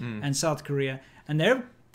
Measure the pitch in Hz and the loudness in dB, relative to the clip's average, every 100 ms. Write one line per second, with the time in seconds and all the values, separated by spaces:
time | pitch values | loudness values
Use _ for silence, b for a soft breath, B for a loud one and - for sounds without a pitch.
0 | 120 107 139 139 165 147 - 139 135 131 | -8 -4 -2 0 0 -2 -2 -2 -2 -4
1 | B B - 151 180 262 - - _ | B B -2 2 4 4 0 -16 _